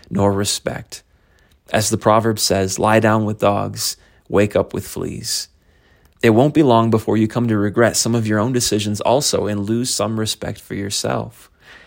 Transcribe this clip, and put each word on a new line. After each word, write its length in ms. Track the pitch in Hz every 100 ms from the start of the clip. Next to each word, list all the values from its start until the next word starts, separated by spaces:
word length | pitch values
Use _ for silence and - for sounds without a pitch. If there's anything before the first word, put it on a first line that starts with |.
| -
nor 240 | 95 101
respect. 680 | 98 101 - - - - - _ _ _ _ _ _ -
As 180 | 110 107
the 80 | 110
proverb 400 | 113 110 113 107
says, 400 | - 98 95 95
"Lie 220 | 104 110
down 240 | 110 110
with 160 | 104 107
dogs, 560 | 101 101 101 107 - - _ _ -
wake 260 | 95 104
up 180 | 90 101
with 140 | 95 -
fleas." 640 | - 85 - 120 - - _ _ _ _ _ _ -
It 80 | 117
won't 240 | 110 147
be 80 | 165
long 280 | 143 117 113
before 260 | 110 107 107
you 100 | 107
come 220 | 120 117
to 80 | 107
regret 400 | 101 95 113 -
some 180 | 113
of 140 | 117 110
your 100 | 107
own 140 | 110
decisions 480 | 123 - 107 107 104
also 480 | - 120 - - 95
and 180 | 104 101
lose 260 | 117 127
some 280 | - 104 110
respect 400 | 107 - - 104
for 140 | -
yourself, 760 | - 98 - - 123 117 - - _ - -